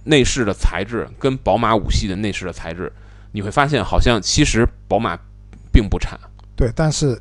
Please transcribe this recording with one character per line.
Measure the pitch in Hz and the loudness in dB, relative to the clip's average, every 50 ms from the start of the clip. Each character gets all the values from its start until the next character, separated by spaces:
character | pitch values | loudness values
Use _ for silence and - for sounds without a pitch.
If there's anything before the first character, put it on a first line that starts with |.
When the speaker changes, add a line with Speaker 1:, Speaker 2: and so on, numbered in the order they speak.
| - | -2
Speaker 1:
内 | - 156 143 123 | 2 4 4 4
饰 | 113 - 135 120 | 4 2 -2 -2
的 | 101 95 | -2 0
材 | - - - - 85 98 | 0 0 0 0 -2 -6
质 | 101 120 113 80 - - - | -4 -6 -6 -6 -8 -8 -4
跟 | - 139 131 131 | -4 -2 -2 -2
宝 | - 101 95 | 0 0 0
马 | 110 117 110 113 | 2 2 2 2
五 | 107 90 - | 0 0 0
系 | - - - | 0 0 0
的 | 104 92 | -2 -4
内 | 92 107 104 | -4 -4 -4
饰 | 95 - 92 | -4 -6 -8
的 | 90 85 | -10 -10
材 | - - 82 82 | -10 -10 -10 -10
质， | 87 92 69 - - - - - - - - - | -8 -10 -10 -12 -14 -20 -20 -20 -20 -18 -12 -10
你 | 107 98 | -8 -8
会 | 107 | -4
发 | - - 180 | 0 0 2
现 | 151 151 123 95 | 2 2 -2 -2
好 | - - 90 | 0 2 4
像 | - 127 120 110 90 | 4 4 4 2 0
其 | - - - 147 | 0 2 2 2
实 | 135 - 110 117 120 - - - | 2 4 2 2 2 0 -4 -6
宝 | - - 101 | -2 -2 0
马 | 113 107 85 85 - - - - - - - - - - - | 0 -2 -4 -6 -10 -16 -20 -20 -20 -20 -20 -20 -2 2 4
并 | - 107 - | 4 4 2
不 | - 85 | -2 -4
差。 | - - - - - - - - - - - | -4 -6 -10 -12 -16 -20 -20 -20 -20 -10 -4
Speaker 2:
对， | - 139 120 113 | -2 -2 -2 0
但 | - 160 156 | 0 -2 -2
是 | 143 - 156 143 120 104 | 0 0 0 -2 -2 -2